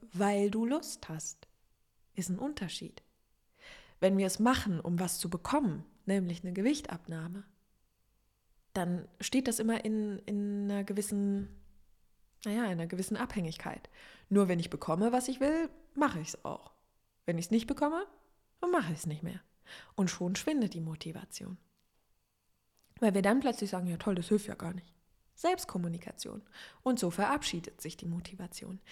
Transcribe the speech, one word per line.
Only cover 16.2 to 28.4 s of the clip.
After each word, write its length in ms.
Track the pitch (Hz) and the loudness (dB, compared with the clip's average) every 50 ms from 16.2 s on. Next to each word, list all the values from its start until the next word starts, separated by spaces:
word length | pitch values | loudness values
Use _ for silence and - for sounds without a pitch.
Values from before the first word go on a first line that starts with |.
| 151 - - - - | -6 -6 -8 -8 -8
auch. 300 | - - - - - - _ _ _ _ _ _ _ _ _ _ | -8 -8 -8 -12 -18 -20 _ _ _ _ _ _ _ _ _ _
Wenn 100 | 175 170 | -2 -2
ich's 140 | 170 175 - | -2 0 2
nicht 160 | 214 226 226 | 2 2 2
bekomme, 380 | - 269 - 294 294 320 349 403 - - - _ _ _ _ _ _ _ _ | 0 0 0 0 0 0 -2 -4 -6 -12 -20 _ _ _ _ _ _ _ _
dann 100 | 359 359 | 0 2
mache 200 | 359 311 190 165 | 2 2 2 0
ich's 140 | 156 - - | -2 -4 -4
nicht 160 | 160 151 151 | -6 -6 -4
mehr. 200 | 165 175 180 185 - _ _ _ _ - - - - - - | -6 -8 -8 -10 -14 _ _ _ _ -20 -18 -18 -18 -8 -2
Und 140 | - 190 175 | 0 0 0
schon 260 | - - 180 180 196 | 0 -2 -2 -2 -2
schwindet 380 | - - 302 311 269 220 185 - | -2 0 0 0 2 0 0 -2
die 80 | 165 | -6
Motivation. 760 | 160 160 160 156 - 160 160 - - - - - - 185 185 - _ _ _ _ _ _ _ _ _ _ _ _ _ _ _ _ _ _ _ _ _ _ _ _ _ _ _ - | -6 -8 -8 -8 -10 -10 -10 -12 -12 -14 -14 -12 -12 -12 -12 -14 _ _ _ _ _ _ _ _ _ _ _ _ _ _ _ _ _ _ _ _ _ _ _ _ _ _ _ 2
Weil 140 | 233 214 185 | 4 4 6
wir 80 | 196 | 6
dann 200 | 190 202 233 269 | 6 6 6 6
plötzlich 280 | 277 262 226 - 214 196 | 4 2 2 0 -2 -2
sagen, 180 | 190 180 180 | -2 -2 -2
„Ja 100 | 175 170 | -2 -2
toll, 180 | 170 - 214 190 | -2 0 0 0
das 140 | 180 165 - | 0 2 4
hilft 180 | 214 208 - | 2 2 2
ja 80 | - - | -2 -8
gar 180 | - - 165 180 | -6 -6 -6 -6
nicht.“ 180 | 180 - - - _ _ _ _ _ _ _ _ | -8 -10 -14 -20 _ _ _ _ _ _ _ _
Selbstkommunikation. 1040 | - - 349 370 359 - - - 180 175 170 170 175 - - - - - - - 208 - - - - - - - - | 0 2 2 2 2 0 -4 -4 -2 -2 -2 -4 -6 -8 -12 -12 -10 -10 -10 -10 -12 -14 -16 -18 -20 -18 -20 -16 -2
Und 180 | - 254 247 - | 0 2 2 4
so 120 | 190 175 | 2 0
verabschiedet 680 | 170 - 202 - - 196 - - - 170 165 - - - | 2 2 2 2 2 0 0 -2 -4 -4 -6 -8 -12 -12
sich 160 | - 160 - | -12 -12 -10
die 120 | - - | -8 -6
Motivation. 720 | 170 170 175 175 - 190 190 | -4 -4 -4 -6 -8 -10 -12